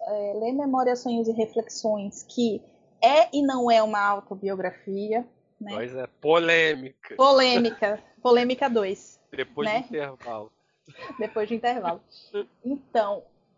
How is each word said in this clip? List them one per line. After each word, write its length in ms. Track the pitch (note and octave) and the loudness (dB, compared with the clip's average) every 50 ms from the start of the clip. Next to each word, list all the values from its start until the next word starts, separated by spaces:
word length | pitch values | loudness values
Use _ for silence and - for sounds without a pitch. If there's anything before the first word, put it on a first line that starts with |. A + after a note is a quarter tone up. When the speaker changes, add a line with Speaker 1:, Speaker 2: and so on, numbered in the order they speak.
Speaker 1:
é, 320 | - - G#3 G#3 G3+ G3+ G3+ | -8 -6 -6 -6 -6 -6 -6
lê 160 | G#3+ A3 A#3 | -4 -4 -4
Memórias, 480 | B3+ C#4 C#4+ C4+ C4 C4 B3+ B3 B3 A#3+ | -4 -2 -2 0 0 2 2 2 0 -2
Sonhos 280 | - B3+ A#3 A#3 A3+ A3+ | -2 -4 -2 -2 0 -2
e 40 | |
Reflexões, 920 | A3+ A#3 A3 A3 - A#3 A3 - - - - A3 G#3+ G#3 G3 G3+ - - - | 0 -2 -2 -2 -2 -6 -6 -6 -8 -6 -4 -4 -4 -2 -4 -10 -12 -14 -18
que 380 | _ - - A#3+ A#3 G3+ - - - _ _ _ _ _ - | _ -4 -2 -2 -2 -2 -4 -10 -16 _ _ _ _ _ 2
é 280 | - A#3+ C#4 D#4 F4 F4 | 2 4 6 6 4 4
e 120 | - C#4+ C#4+ | 2 -2 0
não 260 | C4+ C4+ B3+ A#3+ A#3+ | 0 0 0 2 4
é 140 | A#3 A3 G#3+ | 4 4 4
uma 180 | A3 G#3+ G#3 | 2 0 0
autobiografia, 1300 | G3+ G3+ G3+ G3+ - - G3+ G3 G3+ G3 G3 F#3+ F3+ F3+ F3+ - - G3+ G3 G3 G#3 G#3+ A3 A#3 B3 - _ _ _ _ _ - | 0 0 0 -2 -4 -10 -12 -8 -6 -6 -6 -4 -6 -6 -8 -8 -12 -10 -8 -6 -4 -2 -2 -4 -4 -6 _ _ _ _ _ -18
né? 120 | G#3+ G3+ - | -14 -10 -8
Speaker 2:
Pois 200 | - A#2+ B2 B2+ | -8 -8 -8 -8
é, 120 | C3 B2+ - _ _ | -10 -10 -10 _ _
polêmica. 960 | - D3 E3 E3+ E3+ E3 E3 E3 D#3+ D#3 D3+ C3 C3 C3 - _ - - - | 2 4 4 4 6 6 4 4 4 4 0 -2 -6 -14 -16 _ -20 -12 0
Speaker 1:
Polêmica. 880 | - C4 C#4 C#4 C4 C4 B3+ B3 A#3+ A#3+ A3+ A3 - A3 G3+ G#3 G#3+ - _ _ _ | 4 6 6 8 8 6 4 4 4 2 0 0 -2 -2 -2 -2 -4 -8 _ _ _
Polêmica 460 | - B3 A#3+ A#3+ B3 B3 B3+ B3+ C#4+ C4+ | 2 4 4 4 4 2 0 0 0 0
dois, 500 | A#3 A3+ G3+ F#3+ G3+ - - - _ _ _ _ | 0 0 0 -2 -4 -8 -10 -20 _ _ _ _
Speaker 2:
Depois 360 | - C3+ C3 - A#2+ C#3+ D3 D3 | -8 -8 -8 -8 -6 -6 -4 -2
Speaker 1:
né? 140 | G#3 A#3+ | -2 -4
Speaker 2:
do 40 | B3+ | -4
intervalo. 680 | - - D3+ C#3+ C#3 C3 B2+ - A#2+ A2+ A2 G#2+ A2 _ _ _ _ _ _ _ _ - - - - - - | -6 -8 -8 -8 -8 -10 -14 -14 -12 -12 -12 -12 -14 _ _ _ _ _ _ _ _ -20 -20 -18 -16 -10 -10
Speaker 1:
Depois 280 | G#3+ G#3+ - A3 G#3 G#3 | -10 -6 -4 -4 -4 -4
do 40 | A#3 | -4
intervalo. 460 | A3 - A#3+ B3 B3 F#3+ E3+ E3+ G3+ _ _ _ - - _ - G3+ G3+ - _ _ - | -4 -2 -4 -4 -2 -4 -6 -6 -6 _ _ _ -20 -20 _ -8 -8 -8 -8 _ _ -8
Então, 580 | B3 C#4+ C#4 - _ - A#3 G#3 G3+ G#3 F#3 - _ _ _ _ _ _ | -8 -8 -8 -10 _ -2 -2 0 0 -2 -8 -8 _ _ _ _ _ _